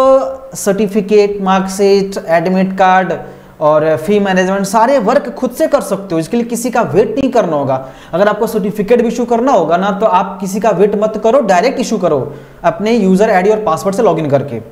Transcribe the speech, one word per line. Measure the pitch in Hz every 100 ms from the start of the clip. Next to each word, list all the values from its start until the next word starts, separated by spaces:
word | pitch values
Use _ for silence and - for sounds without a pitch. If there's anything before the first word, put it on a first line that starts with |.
| 262 262 262 - - -
सर्टिफिकेट, | 208 196 208 214 190 208 202 202
marksheet, | 190 190 190 190 196 196 196 - -
admit | 170 170 185 190 190
card | 185 185 180 151 - - - -
और | 151 156 160 156
fee | 175 208
management, | 196 185 185 196 190
सारे | 226 233 277
work | 208 285 262
खुद | - 254
से | 247 311
कर | 277
सकते | 180 190 190 165
हो। |
इसके | 160 240
लिए | 233
किसी | 233 247
का | 233
wait | 175 160 240 -
नहीं | 262
करना | 240 180 147
होगा। | 135 131 - - -
अगर | 165 208
आपको | 208 226
certificate | 220 196 - 196 240
भी | 240
issue | 233 240
करना | 226 262
होगा | 226 160 175
ना, | 196
तो | 190 220
आप | 180 196 -
किसी | 190 202
का | 226
wait | 180 208 202
मत | 214 208
करो, | 226 269
direct | 214 180 240 269
issue | 202 214
करो | 175 147 - - - -
अपने | 175 165 208
user | 233 190 185 226
आईडी | 190 190
और | 220
password | 156 160 196 190
से |
login | 214 160 151
करके। | 135 - 117 -